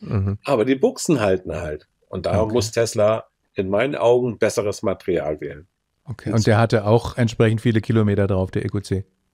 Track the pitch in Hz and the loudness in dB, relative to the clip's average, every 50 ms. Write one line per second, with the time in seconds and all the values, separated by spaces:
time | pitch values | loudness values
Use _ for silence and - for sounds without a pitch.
0 | - - - 101 95 98 101 - - - 139 117 107 131 135 135 214 262 262 - | -10 -4 -2 -2 -2 -2 -4 -4 -2 0 2 2 4 2 2 2 2 0 0 0
1 | - - 160 123 104 98 95 92 - - 78 76 80 78 76 76 _ _ _ _ | 0 0 0 2 2 2 2 0 -2 -4 -8 -8 -8 -8 -8 -10 _ _ _ _
2 | _ _ - 95 82 85 92 104 110 107 110 123 104 110 - 113 117 110 - 110 | _ _ -10 -6 -4 -2 0 0 0 2 0 0 -2 0 0 -2 -2 -2 0 2
3 | 104 107 110 113 - _ _ _ _ _ _ - 95 95 98 104 120 143 147 - | 2 2 2 0 -4 _ _ _ _ _ _ -6 -4 -2 0 0 0 0 -2 0
4 | 98 117 123 123 123 123 104 - 113 104 - 120 104 104 98 - - 98 92 - | 4 4 4 4 2 0 -2 0 0 0 0 0 -2 -2 -4 -4 -4 -4 -4 -4
5 | - - 87 80 71 78 78 76 78 71 - - - _ _ _ _ _ _ _ | -2 -2 -2 -2 -2 -2 -6 -6 -8 -12 -12 -14 -18 _ _ _ _ _ _ _
6 | _ - 117 - - 110 107 113 101 120 107 107 117 113 120 110 101 104 113 117 | _ -16 -14 -10 -6 -2 0 0 2 4 4 4 4 2 2 0 2 4 2 2
7 | - - - - 120 110 - - 117 113 110 107 - 123 110 110 101 - 107 110 | 2 0 -4 -2 -2 -2 2 2 2 2 2 2 0 0 0 0 0 2 2 2
8 | 107 104 101 101 101 98 101 92 95 92 - - - 101 - 101 - - 101 92 | 2 2 2 2 0 0 0 0 -2 -2 -2 -4 -4 -4 -6 -6 -4 -4 -4 -6
9 | 95 _ _ _ _ _ | -6 _ _ _ _ _